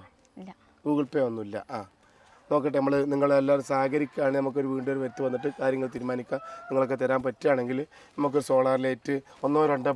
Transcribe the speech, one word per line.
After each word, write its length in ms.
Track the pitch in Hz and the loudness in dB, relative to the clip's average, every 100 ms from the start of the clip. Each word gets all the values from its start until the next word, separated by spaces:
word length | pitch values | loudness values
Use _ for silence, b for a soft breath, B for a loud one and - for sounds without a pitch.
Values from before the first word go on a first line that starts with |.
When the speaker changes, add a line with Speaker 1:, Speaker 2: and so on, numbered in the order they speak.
| 95 _ _ - | -18 _ _ -20
Speaker 1:
ഇല്ല. 100 | 190 - _ _ 147 | -20 -20 _ _ -2
Speaker 2:
Google 220 | 147 135 | 0 0
Pay 100 | 151 123 | 0 -2
ഒന്നുമില്ല. 280 | 113 104 104 - 120 | -2 -8 -10 -8 -10
ആ, 40 | 98 _ b b b b b | -10 _ b b b b b
നോക്കട്ടെ, 260 | 151 139 139 | 0 2 0
നമ്മൾ 160 | 139 139 143 | 2 2 2
നിങ്ങളെല്ലാവരും 520 | 139 143 139 135 143 135 | 2 4 4 4 2 0
സഹകരിക്കുകയാണെങ്കിൽ 680 | 139 135 147 143 - 139 139 | 0 2 0 -2 -2 0 0
നമുക്കൊരു 260 | 135 139 135 | 0 -2 -2
വീണ്ടും 200 | 135 127 | -2 -2
ഒരു 80 | 135 | -2
വ്യക്തി 180 | 127 - 131 | -4 -2 -2
വന്നിട്ട് 240 | 123 143 135 | -2 -4 -2
കാര്യങ്ങൾ 260 | 131 131 131 120 | 0 0 -2 -4
തീരുമാനിക്കാം. 440 | 127 127 120 135 - B B | -4 -6 -4 -6 -6 B B
നിങ്ങളൊക്കെ 280 | 135 131 131 | 0 2 0
തരാൻ 180 | 127 131 131 | 0 0 -2
പറ്റുകയാണെങ്കിൽ 520 | - 151 131 123 131 151 B B B | -2 0 2 0 -4 -6 B B B
നമുക്കൊരു 280 | 143 143 - | 0 0 2
സോളാർ 300 | 131 131 131 131 | 2 4 2 0
ലൈറ്റ് 300 | 123 - 139 - B 135 | -4 -4 -4 -6 B 0
ഒന്നോ 160 | 151 151 | 2 2
രണ്ടോ 200 | 139 135 | 2 0